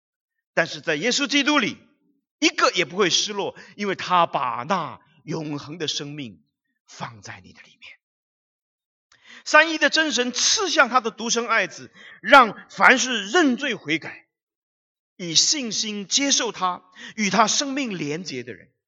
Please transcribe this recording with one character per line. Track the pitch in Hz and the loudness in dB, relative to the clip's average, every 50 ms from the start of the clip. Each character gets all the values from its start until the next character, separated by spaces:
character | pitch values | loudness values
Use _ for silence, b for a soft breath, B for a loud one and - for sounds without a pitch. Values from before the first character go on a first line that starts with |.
| _ _ _ _ _ _ _ _ _ _ _ | _ _ _ _ _ _ _ _ _ _ _
但 | - 165 | -2 -2
是 | - - 156 | -2 -4 -8
在 | 135 165 156 | -4 -4 -4
耶 | 147 151 247 - | 0 0 0 0
稣 | - 285 269 | 0 -2 0
基 | 285 285 269 | 0 0 2
督 | 262 294 285 | 4 2 2
里， | 233 160 107 - _ _ _ _ _ _ _ _ _ _ _ _ | 2 0 -4 -8 _ _ _ _ _ _ _ _ _ _ _ _
一 | 277 339 | -2 -2
个 | - - 359 285 - | 0 2 0 0 2
也 | 180 170 | 0 -4
不 | 135 165 | -4 0
会 | 190 214 170 | 0 0 2
失 | - - - 196 208 | 2 0 -2 -2 -6
落， | 202 185 139 - B B B B | -6 -6 -8 -8 B B B B
因 | - 208 | -8 -6
为 | 202 180 | -6 -4
他 | 180 - - 180 175 170 | -6 -4 0 2 2 2
把 | 170 - 156 135 123 113 117 123 | 2 0 -4 -4 -2 -4 -6 -4
那 | 147 196 185 160 135 110 - b b b b b | -2 -2 -2 -2 -6 -10 -14 b b b b b
永 | - 156 160 156 151 147 | -8 -8 -8 -6 -6 -8
恒 | 143 - 131 151 180 | -8 -10 -12 -10 -8
的 | 156 | -8
生 | 143 - - 151 143 147 | -6 -6 -8 -8 -10 -12
命 | 151 143 117 95 80 _ _ _ _ _ _ _ _ _ _ | -12 -14 -14 -16 -20 _ _ _ _ _ _ _ _ _ _
放 | - - - - 117 107 98 | -16 -16 -16 -16 -16 -18 -20
在 | - 104 98 | -18 -20 -20
你 | 90 87 82 | -20 -20 -20
的 | - - | -20 -20
里 | _ _ _ | _ _ _
面。 | - - - _ _ _ _ _ _ _ _ _ _ _ _ _ _ _ _ _ _ _ _ _ _ _ B B B B B B B | -20 -20 -20 _ _ _ _ _ _ _ _ _ _ _ _ _ _ _ _ _ _ _ _ _ _ _ B B B B B B B
三 | - - 302 311 330 | 4 6 6 6 6
一 | 320 311 | 2 2
的 | 311 277 | 2 2
真 | - 311 320 311 | 2 2 0 0
神 | 233 226 247 247 247 | 0 -2 -2 -2 -2
赐 | - - - - 453 415 339 | -2 0 0 0 0 -2 -2
下 | 269 311 277 233 | 2 2 2 4
他 | 240 254 | 4 0
的 | 208 226 - | -2 -2 -8
独 | - 220 233 | -6 -6 -4
生 | 220 233 240 | -2 -2 -2
爱 | 220 220 220 190 170 | -2 0 0 -2 -2
子， | - - 131 - B B B B B B | -6 -14 -18 -20 B B B B B B
让 | B 196 294 277 247 214 - - - _ | B 8 8 8 8 8 2 -8 -16 _
凡 | - - 196 - 247 254 | -4 6 6 8 8 6
是 | 226 254 254 220 196 196 | 4 -2 -2 -4 -6 0
认 | 233 359 339 277 247 | 2 4 4 4 2
罪 | 202 277 277 226 | 0 -2 -4 -4
悔 | 160 - 143 156 156 | -6 -4 -4 -4 -4
改， | - - - - - _ _ _ _ _ _ _ _ _ _ _ _ _ _ _ _ _ _ | -4 -10 -14 -16 -20 _ _ _ _ _ _ _ _ _ _ _ _ _ _ _ _ _ _
以 | _ 185 170 160 | _ -10 -2 0
信 | - - - - 302 254 226 | 2 2 2 0 -2 -4 -6
心 | 185 - - 214 208 208 202 - | -6 -6 -6 -6 -6 -8 -8 -4
接 | - - 277 277 262 | -2 -2 0 0 0
受 | - 285 220 | 0 -2 -4
他， | 190 - 185 185 180 202 - _ B B B B B | -4 -4 -4 -4 -4 -6 -12 _ B B B B B
与 | - 214 190 | -4 -2 0
他 | 180 226 226 | 2 2 2
生 | 202 - - 302 277 262 | 2 2 -2 -2 -4 -4
命 | 277 277 240 196 | -6 -6 -6 -6
连 | 165 156 143 147 170 185 | -8 -6 -6 -6 -8 -8
结 | 151 147 123 120 | -10 -12 -12 -12
的 | 123 107 | -12 -16
人， | 85 - _ _ _ _ | -18 -20 _ _ _ _